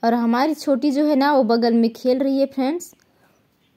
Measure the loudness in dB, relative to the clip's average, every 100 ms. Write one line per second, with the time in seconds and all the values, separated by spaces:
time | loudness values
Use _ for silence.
0 | 0 0 0 0 0 -2 -2 0 0 0
1 | 0 2 2 2 2 2 2 2 0 -2
2 | -2 0 0 0 -2 -2 -4 -4 -10 _
3 | _ _ _ _ _ _ _